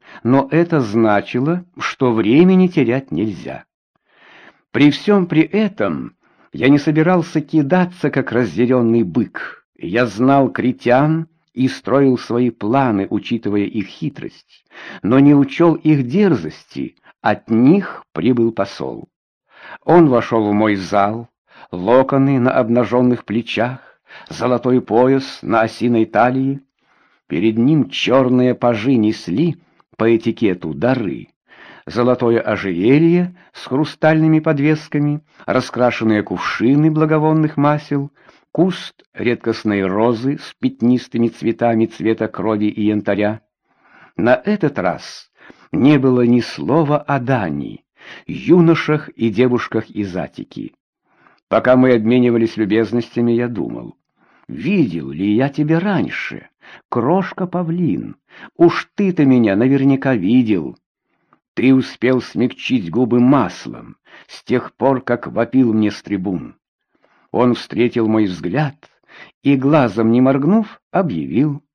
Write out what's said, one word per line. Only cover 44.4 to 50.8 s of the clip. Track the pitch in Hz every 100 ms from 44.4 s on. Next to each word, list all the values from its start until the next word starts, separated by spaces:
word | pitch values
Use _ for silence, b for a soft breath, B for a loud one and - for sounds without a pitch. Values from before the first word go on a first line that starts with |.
| - 208 147 139
раз | 92 80 - - - b b b b
не | - 123 147
было | 131 123
ни | 120 123
слова | 113 - 76 147 143 147
о | - 139
Дании, | 120 131 92 73 60 - _ B B B B
юношах | 85 104 175 165 160 - 151 -
и | - 113
девушках | 101 127 120 - 113 -
из | 104 101 90
Атики. | 73 - 50 - 52 _